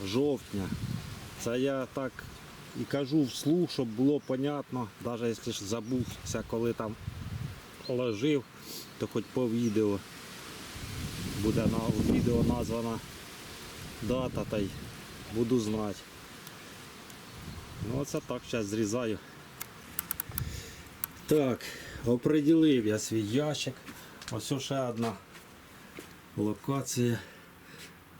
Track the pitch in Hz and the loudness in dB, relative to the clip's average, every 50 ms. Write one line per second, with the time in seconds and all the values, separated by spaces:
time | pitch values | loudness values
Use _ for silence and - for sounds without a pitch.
0 | 98 95 98 123 143 147 139 117 - - - 101 95 85 80 - - - - - | -4 0 2 4 4 4 4 2 -2 -4 -2 -2 -2 -2 -2 -2 -2 -2 -4 -4
1 | - - - - - - - - - 120 117 127 131 139 139 135 131 - - 143 | -6 -8 -10 -10 -10 -12 -10 -6 -2 0 2 2 2 2 2 0 -2 -2 -4 -4
2 | 135 127 - - - - - - - - - - - - - 123 123 - - 139 | -4 -4 -6 -8 -12 -12 -12 -14 -16 -16 -16 -16 -14 -10 -6 -6 -2 0 0 0
3 | 143 127 143 160 147 123 - - - 143 156 180 175 143 - - 131 117 110 110 | 2 4 4 4 4 4 2 0 2 4 4 6 4 2 2 0 0 0 2 4
4 | 127 139 147 139 - - 131 131 135 143 147 143 135 - - 127 120 104 - - | 6 6 6 4 2 0 0 0 0 0 0 -2 -4 -4 -4 -4 -4 -4 -6 -6
5 | - 120 120 113 117 117 113 107 - 123 110 - 104 95 104 117 107 110 131 127 | -6 -4 -2 0 0 0 0 0 -2 -4 -4 -4 -2 -2 -2 -2 -2 0 0 0
6 | 120 - - - - - - 113 110 - - 113 113 120 113 - 113 107 107 - | 0 0 -4 -8 -6 -4 -2 -2 -2 -2 0 0 2 2 2 0 -2 -4 -6 -6
7 | - - - - - - - - - - - - - - - - - - 127 123 | -8 -8 -8 -8 -8 -6 -6 -6 -6 -6 -8 -10 -14 -16 -16 -10 -6 -2 0 0
8 | 127 123 110 101 117 151 151 139 117 - - - - - - - - - - - | 2 2 2 2 4 4 4 4 2 -2 -10 -16 -14 -12 -12 -12 -12 -10 -6 -4
9 | 123 107 - 120 104 - - - 127 120 110 117 120 117 104 110 107 104 101 98 | -4 -2 0 0 -2 0 0 0 2 2 4 4 4 4 6 6 6 6 4 2
10 | - - - - - - - - - - - - - - - - - - - - | -2 -6 -12 -14 -14 -12 -12 -12 -12 -12 -12 -12 -12 -12 -10 -10 -8 -8 -6 -6
11 | - - - - - - - - 101 110 107 113 113 107 110 113 113 110 107 107 | -6 -4 -4 -4 -4 -4 -2 0 2 4 4 4 4 4 4 4 2 2 2 4
12 | - - 123 127 - 120 120 117 113 113 120 120 117 107 113 117 117 117 113 107 | 4 4 4 6 6 6 6 6 6 4 4 2 2 0 0 0 0 0 -2 -2
13 | - - - - - - - - - - - - - - - - - - - - | -4 -8 -12 -12 -14 -14 -14 -14 -14 -14 -12 -12 -12 -12 -12 -12 -12 -12 -10 -4
14 | - 104 123 131 131 123 - - 104 - - 107 101 98 - - - - - - | -2 0 0 2 0 0 0 -2 -2 0 2 2 2 0 -2 -4 -8 -10 -10 -12
15 | - - - - - - 104 110 120 113 127 123 110 104 107 110 107 104 92 - | -12 -12 -12 -12 -10 -4 0 2 4 4 4 4 4 4 2 0 0 0 -2 -4
16 | - - - - - - - - - - - - - - - - - - - - | -8 -14 -16 -16 -16 -16 -16 -16 -16 -16 -16 -16 -16 -16 -16 -16 -16 -16 -16 -16
17 | - - - - - - - - - - - - - - - - - 104 120 135 | -16 -16 -16 -16 -16 -16 -14 -14 -12 -12 -10 -12 -12 -12 -10 -6 -4 -2 0 0
18 | 143 - - 156 - - 127 123 - - - 120 110 101 104 110 113 101 104 123 | -2 -2 -2 -4 -4 -4 -6 -6 -4 -2 0 0 0 2 2 2 2 2 2 0
19 | 123 113 107 92 - - - - - - - - - - - - - - - - | 0 0 -2 -2 -6 -10 -18 -18 -18 -16 -12 -12 -12 -12 -14 -16 -16 -10 -6 -6
20 | - - - - - - - - - - - - - - - - - - - - | -4 -4 -4 -6 -6 -6 -4 -4 -4 -4 -4 -8 -10 -10 -12 -14 -16 -16 -12 -8
21 | - - - - - - 151 156 143 131 117 - - - - - - - - - | -8 -8 -8 -4 2 4 6 6 6 6 2 0 -2 -8 -10 -10 -10 -12 -10 -2
22 | - - 120 123 - 143 151 156 143 143 165 160 160 156 143 127 110 107 107 107 | 2 4 4 4 6 6 6 6 8 8 10 10 10 10 8 8 6 6 4 2
23 | - - 113 110 107 101 110 131 147 151 147 - - 139 123 - - - - - | 2 2 2 2 2 4 4 2 4 2 0 0 -2 -4 -4 -6 -10 -14 -14 -14
24 | - - - - - - - 110 - - 143 135 131 - 139 135 131 123 117 110 | -16 -16 -16 -14 -10 -6 -6 -4 -2 -2 -2 0 0 0 0 0 0 0 0 0
25 | 117 117 101 92 - - - - - - - - - - - - - - - - | 0 0 0 -4 -8 -16 -18 -18 -18 -18 -20 -20 -20 -20 -20 -20 -18 -18 -16 -16
26 | - - - - - - - - 104 104 104 98 - - 139 139 131 - - 123 | -16 -16 -16 -18 -18 -8 -4 0 0 0 0 -2 -2 -2 -2 0 -2 -2 0 2
27 | 120 120 117 113 - - - - - - - - - - - - - - - - | 4 4 2 2 -2 -8 -16 -18 -20 -20 -20 -20 -20 -18 -18 -16 -16 -16 -18 -20
28 | - - - - | -20 -16 -12 -8